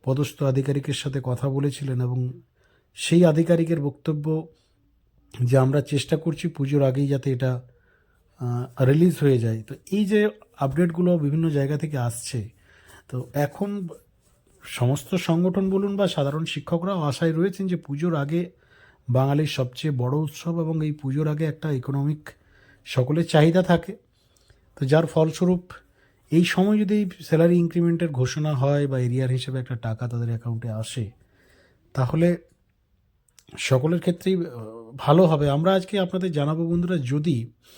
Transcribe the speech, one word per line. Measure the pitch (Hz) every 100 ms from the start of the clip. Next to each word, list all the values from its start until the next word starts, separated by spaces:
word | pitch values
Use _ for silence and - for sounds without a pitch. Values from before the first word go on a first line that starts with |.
পদস্থ | - 131 143 -
আধিকারিকের | 139 135 135 143 139
সাথে | 139 143 135
কথা | 127 123 139
বলেছিলেন | 135 143 131 139 123
এবং | 123 123 127 127 _ _ _ _ _
সেই | - - 170
আধিকারিকের | 175 151 165 170 165 165
বক্তব্য | 143 131 - 151 151 156 160 _ _ _ _ _ _ _ _ -
যে | 123 131
আমরা | 131 147
চেষ্টা | - 143 - 151
করছি | 165 151 175
পুজোর | - 135 143
আগেই | 135 131 143
যাতে | 139 139
এটা, | 127 131 127 - _ _ _ _ _ _ _
আহ, | 123 123 127 -
রিলিজ | 131 147 175 -
হয়ে | 143 127
যায়। | 113 113
তো | 110 143 -
এই | 196 196
যে | 208 208 208 - -
আপডেটগুলো | 135 139 175 165 180 175
বিভিন্ন | 143 151 165
জায়গা | 143 139 147
থেকে | 151 143
আসছে, | 120 120 - 123 104 _ _ _ - - _
তো | 127 -
এখন | 143 143 - 202 202 175 - _ _ _ _ _ _
সমস্ত | - - 123 143 -
সংগঠন | 180 - 165 180 180 190
বলুন | 196 202 202
বা | 190
সাধারণ | 170 139 151
শিক্ষকরাও | 160 - - 170 180 190
আশায় | 147 127 165
রয়েছেন | 160 190 180 190
যে | 175
পুজোর | - 143 175
আগে | 160 143 165 175 _ _ _ - _ -
বাঙালির | 123 135 143 151
সবচেয়ে | - 123 - 156
বড় | 135 123 143
উৎসব | 156 - 175 170
এবং | 160 160
এই | 156
পুজোর | 151 135 139 156
আগে | 151
একটা | 160 151 156
ইকোনমিক | 139 123 139 143 151 - - _ _ _ _
সকলের | - - 127 156 165
চাহিদা | 160 156 170
থাকে। | 180 170 - 202 _ _ _ _ _ _ _ -
তো | 131
যার | 156 165
ফলস্বরূপ | - 160 156 180 180 - - _ _ _ _ _
এই | 156
সময় | 175 - 196 214
যদি | 196 208 196 -
স্যালারি | - 160 170 175
ইনক্রিমেন্টের | 170 175 170 170 170
ঘোষণা | 135 127 - 151
হয় | 143 139 143 143
বা | 131
এরিয়ার | 123 123 131
হিসেবে | 127 123 131
একটা | 123 120
টাকা | 113 110 123
তাদের | 120 117
অ্যাকাউন্টে | 113 117 113 117
আসে, | 110 110 - 107 - _ _ _ _ _ _ _
তাহলে | - 123 156 170 175 _ _ _ _ _ _ _ _ _ _ _ -
সকলের | - 131 147 170
ক্ষেত্রেই, | 185 175 185 190
আহ, | 170 120 110 113 113 135
ভালো | - 156 185
হবে। | 156 143
আমরা | 139 170
আজকে | 190 185 202
আপনাদের | 180 185 180
জানাবো | 151 143 156 170
বন্ধুরা, | 170 175 180
যদি | 123 147 151 127 117 _ _